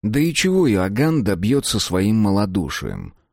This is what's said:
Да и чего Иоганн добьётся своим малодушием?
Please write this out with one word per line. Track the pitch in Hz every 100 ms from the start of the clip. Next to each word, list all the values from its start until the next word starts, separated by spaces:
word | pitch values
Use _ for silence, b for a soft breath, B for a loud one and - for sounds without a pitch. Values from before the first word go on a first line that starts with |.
Да | 107 120
и | 160
чего | 156 190 185 165
Иоганн | 101 92 104 151 160
добьётся | 104 95 101 139 - 110
своим | - 92 98 110
малодушием? | 104 98 104 92 73 - 55 50 50 - _